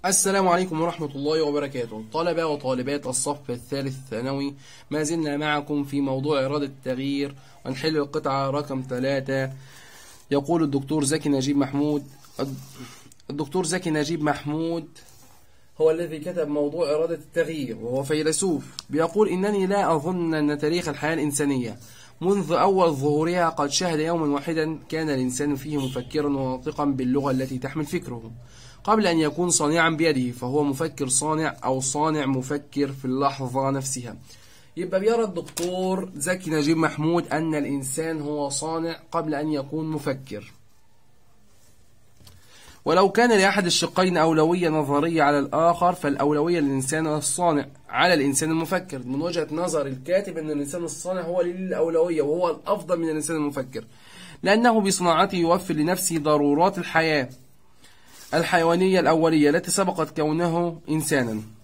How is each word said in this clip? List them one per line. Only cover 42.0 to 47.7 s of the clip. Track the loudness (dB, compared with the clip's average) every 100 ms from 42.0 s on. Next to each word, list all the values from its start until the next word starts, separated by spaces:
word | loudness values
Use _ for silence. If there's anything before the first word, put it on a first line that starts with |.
| -20 -20 -20 -20 -20 -20 -20 -10 0
ولو | 4 4
كان | 6 6
لأحد | 6 6 4 2
الشقين | 0 0 2 2 4
أولوية | 4 6 4 4 2
نظرية | 2 2 2 2 4
على | 4 4
الآخر، | 2 4 4 4 2
فالأولوية | 2 -2 2 2 2 2 2
للإنسان | 2 0 -2 -2 0
الصانع | -2 -2 0 2 2 -2